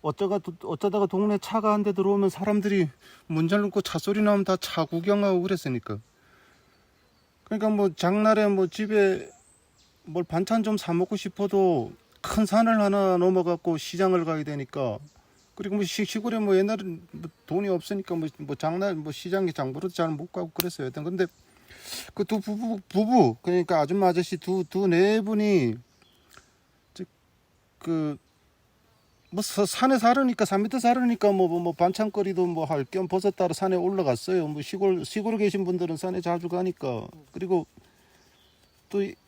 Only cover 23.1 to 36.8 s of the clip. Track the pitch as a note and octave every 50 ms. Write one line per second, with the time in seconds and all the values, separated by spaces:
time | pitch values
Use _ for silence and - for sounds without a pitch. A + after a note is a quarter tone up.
23.1 | B3+ B3+ F#3 B2 A2 - _ F3+ F3+ F3+ F3 - F3+ D#3+ D3 C#3+ F3 G3+ G3 F3+
24.1 | E3+ F3 F3 - F#3+ E3 - - F#3 F#3+ F3+ - - F#3+ G3+ F#3+ E3+ E3+ F#3+ G3+
25.1 | G#3+ A3 G3+ G3+ A3 G#3 G#3+ G#3 G3+ F3 C3 A#2 A2 A#2+ A#2+ _ _ _ _ _
26.1 | _ _ _ _ - - _ _ _ _ _ _ _ _ _ _ _ - F#3 _
27.1 | _ _ _ _ _ _ _ _ _ _ _ _ _ _ - E3 E3 D#3+ D#3 D3+
28.1 | D3 - _ _ _ _ _ _ _ _ _ _ _ _ _ _ _ _ _ _
29.1 | _ _ _ _ - F#3 G#3 - - G3 G#3 F#3 - - B3+ C4 C4+ B3 G#3 A#3
30.1 | A#3+ C4 C#4 B3+ A#3+ - G#3+ - G3 G3 G#3 A3 C4+ C4 A#3 A#3+ A#3+ B3+ B3 A#3+
31.1 | A#3 - - G#3 G3+ F#3+ F#3 E3+ E3+ F3 F3 E3+ E3 - F3 F3+ F#3 - A3 G#3+
32.1 | G3 G#3 G3+ F#3+ F#3+ E3+ F3+ F3 E3+ D#3+ D#3+ C#3 D#3+ C#3+ C3+ - - F#3 F#3 D3+
33.1 | F3 F#3+ F3+ G3+ F#3+ - F#3 F3 E3 - G3 F#3+ F#3 F3+ F3 F#3 G3 F#3+ F3 C#3
34.1 | B2 A2+ - - F#3 F3+ D#3+ D3+ D3+ D3 C#3+ - - F#3+ G3 G3 F#3 F3 - -
35.1 | - G#3+ G3+ A3 A3+ G#3+ G#3 G3+ - G3 F#3+ F3 F#3 F3+ F3+ E3 E3 D3+ - F#3
36.1 | F#3 F#3 E3+ E3+ E3+ F3 E3+ F3 E3+ F3+ F#3 F#3 F3 _